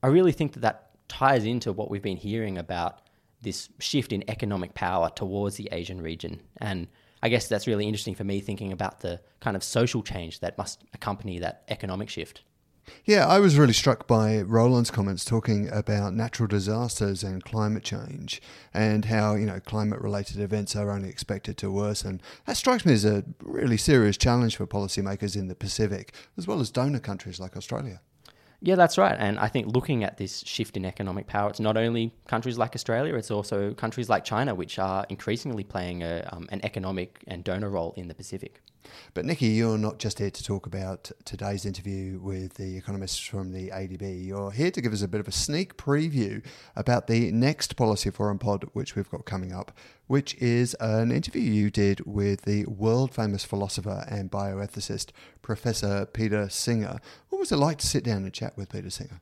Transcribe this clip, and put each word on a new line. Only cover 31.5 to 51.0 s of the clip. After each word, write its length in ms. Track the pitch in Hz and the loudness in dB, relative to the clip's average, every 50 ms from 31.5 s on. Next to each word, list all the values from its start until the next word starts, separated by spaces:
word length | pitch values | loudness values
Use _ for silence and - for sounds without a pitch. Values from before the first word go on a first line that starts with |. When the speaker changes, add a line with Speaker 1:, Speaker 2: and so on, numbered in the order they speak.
| 98 - | 0 0
Speaker 1:
not 160 | 110 107 107 | 0 2 4
only 360 | 110 113 117 117 117 113 117 - - _ | 4 2 2 2 0 -2 -2 -4 -10 _
countries 320 | - - 113 117 127 117 117 | -2 -2 -2 0 -2 0 0
like 160 | 113 117 - | 0 0 -2
Australia, 400 | 120 - - 113 117 139 160 165 | -8 -2 0 0 0 0 0 -2
it's 160 | 120 107 - | -4 -4 -2
also 420 | 107 104 101 - - 101 101 101 107 | -2 -2 -2 -2 -2 0 0 -2 -2
countries 340 | - - 113 113 - 120 101 | -2 -4 -4 -2 -4 0 2
like 160 | 113 95 - | 2 0 2
China, 280 | - 110 107 131 143 | 0 0 0 2 0
which 280 | 107 90 87 - - - | 0 -2 -4 -6 -4 -2
are 260 | 92 95 95 95 101 - | -2 0 0 -2 -2 -4
increasingly 520 | 98 98 - - 107 117 - 147 120 107 | -8 -8 -4 -4 -4 -4 -4 -6 -6 -6
playing 400 | 98 101 - 98 90 90 90 87 | -8 -6 -6 -4 -4 -4 -4 -4
a, 260 | 85 85 85 85 - - | -4 -4 -4 -4 -6 -8
um, 160 | - 85 85 - | -10 -12 -10 -8
an 100 | - 98 - | -8 -6 -6
economic 580 | - - 107 92 92 98 95 90 - _ - - - | -6 -6 -4 -6 -4 -4 -4 -6 -6 _ -20 -14 -12
and 160 | 92 87 90 | -12 -8 -4
donor 240 | 104 107 104 104 101 | -4 -2 -2 -2 -2
role 260 | 98 90 82 82 - | -2 -2 -4 -4 -6
in 120 | 95 90 87 | -8 -12 -12
the 60 | 82 | -12
Pacific. 460 | - - - - 95 - - _ _ _ _ _ _ _ - - - - - | -14 -12 -12 -10 -10 -12 -12 _ _ _ _ _ _ _ -20 -20 -20 -20 -10
Speaker 2:
But 140 | _ 90 87 | _ -6 -2
Nikki, 220 | 139 165 147 135 110 | -2 0 2 2 4
you're 280 | 110 110 117 113 110 | 4 4 4 4 2
not 220 | 107 107 107 104 - | 2 0 -2 -4 -4
just 200 | - 107 - - | -6 -6 -2 -2
here 120 | 104 101 | -4 -4
to 120 | - - | -4 -6
talk 220 | - - 104 95 - | -6 -6 -6 -6 -6
about 460 | - 85 95 95 95 95 90 _ - - _ - | -8 -8 -6 -6 -6 -8 -10 _ -18 -18 _ -14
today's 420 | - - 90 101 101 101 98 92 | -14 -10 -8 -6 -4 -4 -4 -4
interview 520 | 101 92 90 87 101 98 95 95 95 95 92 | -6 -8 -6 -6 -6 -6 -6 -6 -6 -8 -8
with 340 | 92 98 95 92 92 92 - | -6 -6 -6 -6 -8 -10 -10
the 220 | - 98 95 92 92 | -10 -10 -8 -8 -8
economists 400 | - - 101 98 98 95 - - | -8 -6 -6 -6 -6 -6 -6 -8
from 340 | - - - 98 95 92 | -8 -6 -6 -6 -6 -6
the 180 | 90 95 92 92 | -6 -8 -8 -8
A 160 | 95 95 95 | -6 -8 -8
D 100 | 92 95 85 | -8 -8 -8
B. 80 | 98 | -8
You're 440 | 98 92 90 92 95 98 101 101 98 | -8 -8 -8 -8 -6 -6 -4 -4 -4
here 200 | 101 117 151 180 | -2 0 0 0
to 100 | 180 - | 0 0
give 140 | 123 117 107 | -4 -2 -2
us 80 | 104 | -2
a 60 | 101 90 | -2 -2
bit 120 | 90 107 | -2 -4
of 80 | 101 101 | -4 -2
a 40 | |
sneak 440 | 95 - - - 147 160 190 - - | -2 -2 -2 0 0 -2 -2 -4 -8
preview 640 | - - 143 139 147 156 165 147 135 110 98 104 104 - - - - - - _ | -8 0 2 2 2 2 2 0 0 0 0 -2 -8 -10 -12 -20 -20 -20 -12 _
about 320 | - 104 - 120 117 - | -2 2 2 2 2 4
the 240 | - 113 113 120 87 | 4 4 4 4 4
next 460 | 95 113 123 139 139 - - - - | 4 4 4 4 2 0 -4 -6 0
Policy 340 | - 127 110 104 98 - 101 | 2 2 2 4 2 0 -4
Forum 280 | - - 107 104 101 98 | -2 0 0 0 0 0
pod, 260 | - 104 101 95 - - | 0 0 0 -2 -2 -6
which 240 | _ 113 - - - | _ -6 -6 -4 -4
we've 140 | - 98 - | -6 -4 -4
got 160 | - - - | -6 -10 -6
coming 260 | - - 92 92 92 | -6 -6 -6 -4 -6
up, 200 | 92 92 101 - - - - - - _ _ | -8 -8 -10 -12 -14 -20 -20 -20 -20 _ _
which 300 | _ 127 143 139 - - | _ 0 2 2 0 -6
is 380 | - 123 120 117 120 123 120 - - | 0 2 2 4 4 2 2 0 -2
an 320 | 113 113 110 110 | 0 2 2 4